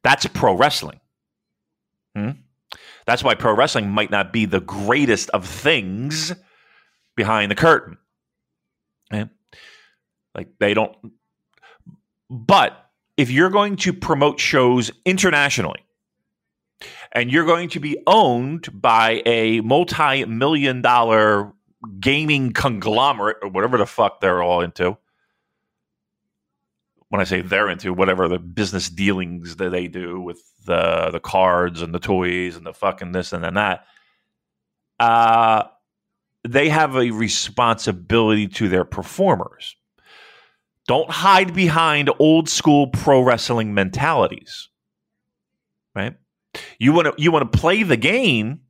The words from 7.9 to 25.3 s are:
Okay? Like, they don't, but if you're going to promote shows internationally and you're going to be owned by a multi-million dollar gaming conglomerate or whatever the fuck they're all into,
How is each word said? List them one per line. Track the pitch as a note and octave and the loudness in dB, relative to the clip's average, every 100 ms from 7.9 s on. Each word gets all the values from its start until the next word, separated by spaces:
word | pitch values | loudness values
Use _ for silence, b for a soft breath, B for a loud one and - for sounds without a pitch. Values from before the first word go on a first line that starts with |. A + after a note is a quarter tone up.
| - _ _ _ _ _ _ _ _ _ _ _ | -20 _ _ _ _ _ _ _ _ _ _ _
Okay? | G#2 A2 _ _ b b b b b _ _ _ | -8 -8 _ _ b b b b b _ _ _
Like, | - - _ | -14 -14 _
they | G#2 | 0
don't, | G#2+ A2 _ A2+ _ _ _ _ _ b b - _ _ _ _ | 0 -2 _ -20 _ _ _ _ _ b b -20 _ _ _ _
but | B2+ A2+ F#3+ G#2+ - _ _ _ - | -8 2 2 2 -4 _ _ _ -4
if | B2 | 0
you're | C3+ F#3 | 2 2
going | G3+ G#3 F#3+ | 2 0 -2
to | F#3 | -4
promote | F3+ - C#3+ D3 - | -4 -4 2 2 2
shows | - C#3+ B2 B2 A2+ - | 0 2 4 2 -2 -4
internationally | F3+ F#3+ F#3+ D3+ C#3+ C3 E2+ - _ _ _ _ _ _ _ _ _ _ B B B | -4 0 2 2 0 -2 -4 -8 _ _ _ _ _ _ _ _ _ _ B B B
and | A#2 B2 | -4 0
you're | D3 E3 | 0 2
going | E3+ F3 | 0 -2
to | E3+ | -8
be | D3 - - | -8 -4 2
owned | G#3+ E3 A#2+ C3 D#3+ - | 4 4 0 -4 -8 -12
by | G2 B2 A2+ A2+ A2+ | -2 2 4 2 2
a | A#2 A#2 A2 A2+ | 0 2 2 0
multi-million | A2 C#3+ F3 - D3+ C3+ A2+ A2+ C#3 D#3 C#3 B2+ | 2 0 0 -2 -2 -2 -4 -2 0 0 -2 0
dollar | A#2+ B2 A#2 A2 G#2+ G2+ G#2 _ _ _ A2 G2 | 2 2 4 4 4 2 -2 _ _ _ -20 -6
gaming | B2+ C#3+ D#3 C#3+ C3 | -2 0 0 -2 -2
conglomerate | G2+ C3+ G#2+ A2 A2 C#3 A#2 G#2 - | -2 -4 -2 -2 2 2 0 -4 -4
or | G2+ | -6
whatever | F#2+ A2+ B2 | -2 0 0
the | G2 | -2
fuck | - G2+ - | 0 -2 0
they're | F#2+ F2+ | 0 2
all | F2 F2 | 0 0
into, | F2 - F2+ G#2+ _ _ _ | -2 -2 -4 -4 _ _ _